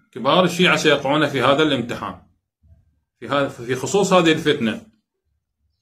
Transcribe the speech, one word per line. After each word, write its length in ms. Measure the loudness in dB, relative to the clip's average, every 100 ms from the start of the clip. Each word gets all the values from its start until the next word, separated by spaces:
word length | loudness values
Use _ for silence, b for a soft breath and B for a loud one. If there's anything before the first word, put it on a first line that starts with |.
| _
كبار 320 | -6 0 2
الشيعة 320 | 2 2 2 2
سيقعون 520 | 2 2 0 0 0
في 140 | 0
هذا 220 | 2 2
الامتحان، 580 | 2 0 -4 -8 -10 -12 _ _ _ _ _ _ _ _ _ -16
في 80 | -6
هذا، 200 | -4 -4
في 260 | -6 -8 -6
خصوص 380 | -2 0 2
هذه 180 | 4 4
الفتنة. 540 | 2 0 0 -2 -6 -12 _ _ _ _ _ _ _ _ _